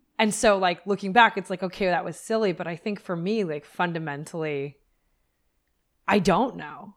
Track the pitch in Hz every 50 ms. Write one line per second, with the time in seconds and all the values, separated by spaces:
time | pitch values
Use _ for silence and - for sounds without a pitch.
0 | _ _ _ - 220 214 208 - - 214 202 190 190 180 175 - - 202 202 190
1 | 202 190 180 240 226 220 - 202 180 - 190 175 190 180 - - 202 180 175 165
2 | - 175 156 - - - 220 220 220 190 165 160 175 165 170 156 - 220 202 -
3 | - - 180 165 170 190 220 226 196 165 151 147 - - - - 180 175 165 165
4 | 160 151 143 143 151 - - 170 156 156 147 139 139 143 135 _ _ _ _ _
5 | _ _ _ _ _ _ _ _ _ _ _ _ _ _ _ _ _ _ _ _
6 | _ - 196 208 165 196 165 185 254 254 170 170 156 147 147 - - - -